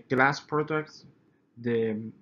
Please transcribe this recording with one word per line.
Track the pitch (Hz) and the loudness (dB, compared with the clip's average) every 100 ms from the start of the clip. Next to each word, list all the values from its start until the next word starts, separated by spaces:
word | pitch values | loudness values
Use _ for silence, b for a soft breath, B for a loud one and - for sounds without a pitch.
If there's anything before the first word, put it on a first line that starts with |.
| - | -2
glass | 131 135 143 | 4 4 2
products. | - 151 151 156 151 - - - _ _ _ 117 | -4 -4 -2 -4 -6 -16 -20 -20 _ _ _ -8
The | 117 117 113 107 110 - | -2 0 0 -2 -8 -14